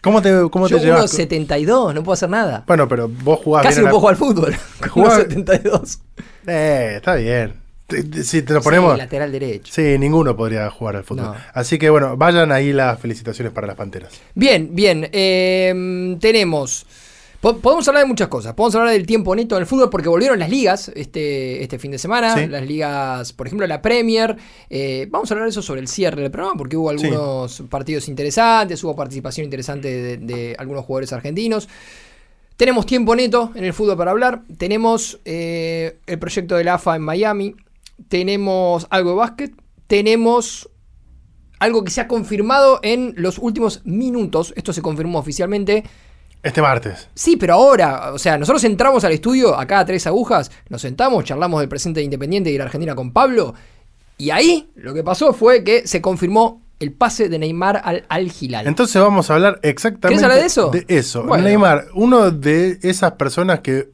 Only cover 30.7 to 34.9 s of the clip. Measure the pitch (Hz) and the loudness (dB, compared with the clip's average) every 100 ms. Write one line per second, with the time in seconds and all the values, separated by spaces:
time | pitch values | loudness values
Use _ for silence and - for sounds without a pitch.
30.7 | 139 131 131 135 123 135 160 226 214 208 | -12 -8 -8 -6 -10 -8 -6 -4 -4 -6
31.7 | - - - - _ _ _ _ _ 240 | -20 -20 -20 -20 _ _ _ _ _ 2
32.7 | 247 - 254 226 233 247 240 226 226 185 | 2 0 0 2 2 2 0 -2 -6 -8
33.7 | 165 208 180 170 208 254 247 - - 180 | -2 -2 0 0 0 0 -2 -14 -10 -4
34.7 | 214 226 | 0 0